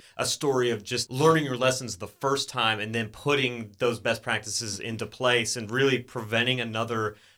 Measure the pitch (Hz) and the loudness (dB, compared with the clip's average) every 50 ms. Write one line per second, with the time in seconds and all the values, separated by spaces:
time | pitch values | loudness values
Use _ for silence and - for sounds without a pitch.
0 | - - - - 127 123 - - 156 143 131 127 123 120 113 104 - - 123 120 | -16 -10 -6 -4 -2 -2 -2 0 0 2 4 4 4 2 2 -2 -4 -4 -4 -4
1 | - - 127 131 151 160 160 160 151 135 127 117 127 131 127 123 131 113 92 - | -4 -4 0 4 6 6 6 6 2 0 0 2 2 2 2 0 -2 -8 -8 -10
2 | 107 95 - - - 135 139 135 - - - 127 117 110 110 104 107 110 110 117 | -10 -12 -8 -2 0 0 2 0 -2 -2 0 2 2 2 2 0 -2 -4 -2 -4
3 | 110 104 - - - 147 143 139 131 123 123 117 113 104 - - 139 123 117 113 | -4 -6 -8 -4 0 2 2 2 2 0 -2 -6 -10 -10 -4 -2 0 0 0 0
4 | - 120 113 - - 123 113 104 - 110 101 - 120 107 95 98 - 110 113 110 | 0 -2 -2 -2 -2 -2 -2 -2 -2 -4 -6 -6 -4 -6 -6 -6 -6 -6 -6 -6
5 | 117 - - - 127 123 123 120 113 110 - 127 110 101 113 131 139 139 127 123 | -6 -8 -4 0 2 4 4 4 2 0 -4 -6 -6 -4 0 2 2 2 2 0
6 | 120 - - 127 110 104 113 113 120 127 127 127 117 113 110 113 113 113 120 113 | -2 -4 -8 -8 -4 -2 0 2 2 2 0 -2 -2 -4 -4 -4 -2 -2 -2 -2
7 | 107 104 - - - - _ | -2 -4 -4 -8 -20 -20 _